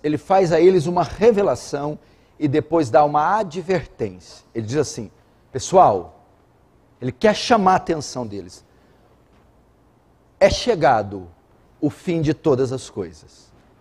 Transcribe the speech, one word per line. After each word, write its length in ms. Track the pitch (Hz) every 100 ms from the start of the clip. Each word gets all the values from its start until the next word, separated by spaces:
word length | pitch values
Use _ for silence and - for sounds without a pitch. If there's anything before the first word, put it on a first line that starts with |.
ele 140 | 151 151
faz 340 | - 190 180
a 80 | 160
eles 280 | 180 185 151
uma 160 | 175
revelação 920 | 165 - 214 202 196 123 - 143 147 151 _ _ _ -
e 120 | 147
depois 400 | 151 143 165 135
dá 160 | 156 147
uma 320 | 147 156 202
advertência. 1040 | 208 165 170 185 - - 107 90 - - _
Ele 120 | 117 110
diz 100 | 139
assim: 340 | 135 - 101 - _ _ _
"Pessoal", 640 | 127 - - 156 101 82 - _ _ _ _ _ _ _ _
ele 140 | 123
quer 200 | - 220
chamar 420 | 208 - 233 190 185
a 20 |
atenção 500 | - 165 - 127 117
deles, 380 | 101 90 - _ _ _ _ _ _ _ _ _ _ _ _ _ _ _ _ _ -
"é 120 | 190
chegado 800 | - - 208 151 113 101 98 87 - _ _ _ _
o 100 | 147
fim 320 | - - 165
de 120 | 151
todas 400 | 156 160 127 135
as 160 | 127 -
coisas. 640 | - 87 - - _ _ _ _ _